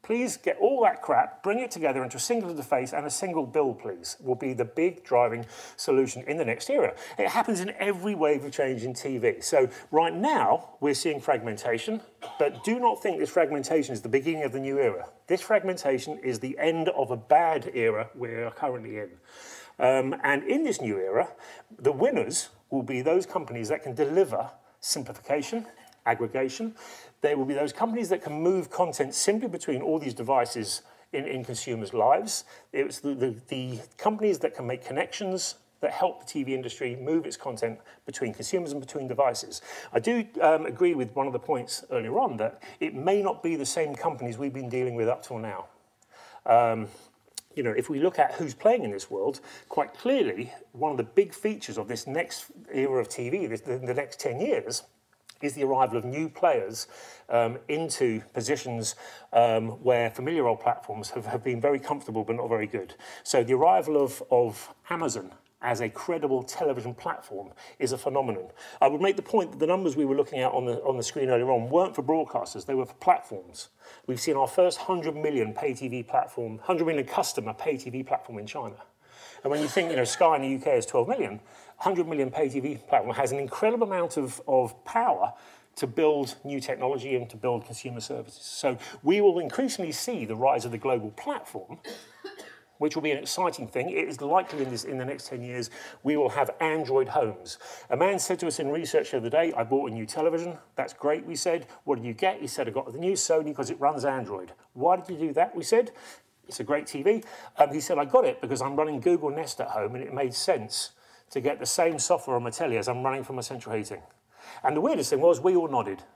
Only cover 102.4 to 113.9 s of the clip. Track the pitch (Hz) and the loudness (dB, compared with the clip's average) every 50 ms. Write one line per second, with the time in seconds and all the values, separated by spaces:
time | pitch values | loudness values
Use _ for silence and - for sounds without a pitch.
102.4 | 202 - - - 131 117 101 135 135 113 113 143 170 185 196 - - - 165 160 | -8 -8 -4 -4 -4 -2 -2 -4 -4 -4 -8 -4 -2 0 0 0 2 4 2 2
103.4 | 156 151 147 143 131 107 113 - 135 143 151 135 123 143 135 131 117 98 101 92 | 2 0 -4 -4 -4 -4 -2 2 2 2 2 2 0 0 0 0 -4 -6 -6 -8
104.4 | 90 85 - _ _ _ _ 123 135 170 185 185 180 - 180 147 165 156 139 160 | -8 -12 -18 _ _ _ _ 2 4 4 4 4 0 -10 -6 -4 -4 0 2 2
105.4 | 175 - - 175 - - 226 226 247 220 - - - - - - _ _ _ _ | 2 2 0 -8 0 4 4 4 4 2 -6 -16 -20 -20 -20 -20 _ _ _ _
106.4 | _ - - - 113 117 147 151 147 - - 143 139 196 220 220 - - - - | _ -16 -10 -10 -2 -2 -2 -2 -2 -6 -8 2 4 4 4 4 0 -8 -18 -18
107.4 | - - _ - 147 139 143 156 135 - 180 175 147 135 - 254 233 139 123 - | -18 -16 _ 4 4 6 6 -4 -2 0 0 0 2 6 6 6 6 6 2 0
108.4 | - 117 135 120 127 139 143 147 156 156 147 135 - 175 175 165 151 147 139 156 | -4 -4 -2 -2 -2 -2 0 0 0 0 -2 2 4 4 4 4 2 -2 -2 -2
109.4 | 160 - - - 131 - - 110 101 107 120 127 139 - 127 139 143 127 123 - | -6 -6 -6 -6 -6 -4 -2 -2 -2 -2 -4 -6 -8 -6 -4 -2 -2 -2 -2 -2
110.4 | - - 175 135 107 107 - - - - _ _ _ _ - - _ _ - 139 | 2 2 2 0 0 -6 -6 -6 -6 -8 _ _ _ _ -20 -20 _ _ -6 -2
111.4 | 117 143 139 - 127 - - - 170 170 160 147 - - 180 - - 135 127 120 | 0 0 -2 -2 -4 -2 2 4 4 2 2 0 2 2 2 0 2 0 0 0
112.4 | 123 117 110 - 165 143 117 110 95 127 123 127 127 135 135 135 127 - 135 127 | 0 -2 -4 -2 -2 0 0 0 0 -2 -2 0 -2 -2 -2 -2 -6 -6 -8 -8
113.4 | 117 - 135 123 - 110 113 107 101 - | -6 -8 -10 -10 -8 -6 -6 -6 -6 -6